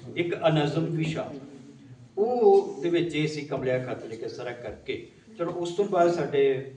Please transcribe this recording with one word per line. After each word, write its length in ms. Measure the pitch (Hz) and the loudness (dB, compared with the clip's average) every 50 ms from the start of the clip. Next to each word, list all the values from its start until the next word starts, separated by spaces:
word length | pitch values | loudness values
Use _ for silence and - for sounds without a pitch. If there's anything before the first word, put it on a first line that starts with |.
| - 117 - | -14 -8 -4
ਇੱਕ 200 | 160 170 - - - 170 | -4 -4 -2 -2 0 2
ਅਨਜ਼ਮ 380 | 160 156 151 143 - - 160 - | 2 2 2 2 0 0 -2 -2
ਵੀ 180 | - 165 156 156 | -2 -2 -2 -2
ਛਾਪ।" 300 | - - - - - 143 - - - - - - - - - - - - - - - - | -2 -4 -4 -6 -8 -10 -14 -16 -16 -18 -20 -20 -20 -20 -20 -20 -20 -20 -20 -20 -6 -2
ਉਹ 600 | 190 214 240 247 240 220 196 196 196 - - - - | 0 0 2 2 6 8 8 8 8 6 2 -2 -4
ਦੇ 80 | 170 170 | -2 0
ਵਿੱਚ 260 | 170 165 - - 151 | 2 2 2 0 0
ਇਹ 120 | 151 156 | 0 0
ਸੀ 140 | 151 151 147 | 0 -2 -4
"ਕਮਲਿਆ 440 | 135 - 143 123 127 127 127 127 127 | -6 -4 -4 -2 0 0 0 0 -2
ਖੱਤ 200 | 120 113 - 113 | -4 -8 -8 -10
ਲਿਖੇ" 220 | 113 113 113 113 | -10 -10 -10 -10
ਸਾਰਾ 240 | 113 - 123 117 120 | -10 -8 -8 -8 -10
ਕਰਕੇ। 560 | 120 117 120 107 101 - - 131 110 - - - - - - - - | -10 -10 -10 -12 -12 -12 -8 -8 -8 -8 -10 -14 -20 -20 -20 -14 -8
ਚਲੋ 140 | 175 170 175 | -6 -4 -4
ਉਸ 200 | 170 175 170 175 | -4 -4 -6 -4
ਤੋਂ 140 | - 208 202 | 0 -2 0
ਬਾਅਦ 280 | - 185 175 175 170 175 | 2 4 4 4 4 4
ਸਾਡੇ 580 | 165 143 - 143 139 139 135 131 131 - - - | 0 -2 0 2 4 4 4 2 0 -4 -10 -12